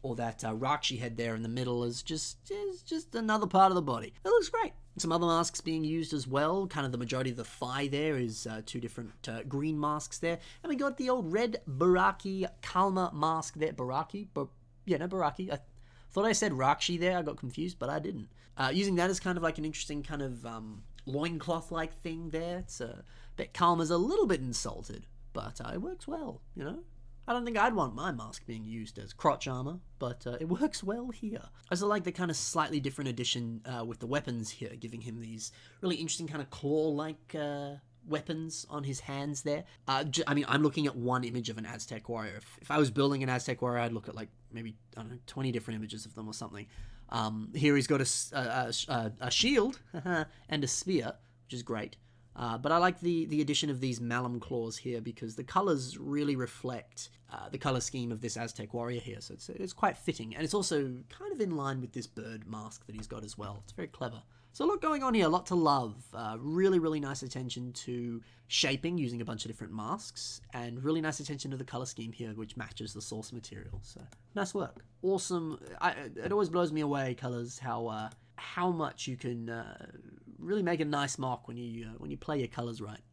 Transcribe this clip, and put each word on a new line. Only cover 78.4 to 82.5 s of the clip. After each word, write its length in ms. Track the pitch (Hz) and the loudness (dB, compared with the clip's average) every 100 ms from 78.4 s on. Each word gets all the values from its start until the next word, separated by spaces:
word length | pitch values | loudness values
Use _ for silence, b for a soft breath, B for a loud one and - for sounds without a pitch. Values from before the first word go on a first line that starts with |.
| - - 180 | -8 0 2
much 360 | 175 151 - - | 2 -2 -4 -6
you 100 | 127 | -4
can, 340 | 127 120 117 | -4 -4 -4
uh, 360 | 117 107 - - - - - - - | -6 -8 -12 -14 -16 -18 -20 -20 -12
really 220 | 165 208 | -2 2
make 180 | 175 170 | 2 2
a 40 | |
nice 320 | 151 147 139 - | 2 2 0 0
mark 300 | 131 123 - | -2 -2 -6
when 100 | 120 | -10
you, 300 | 120 113 113 | -8 -8 -10
uh, 120 | 110 | -10
when 120 | 147 | -8
you 60 | 139 | -8
play 220 | - 147 | -2 0
your 100 | |
colors 320 | 120 | 0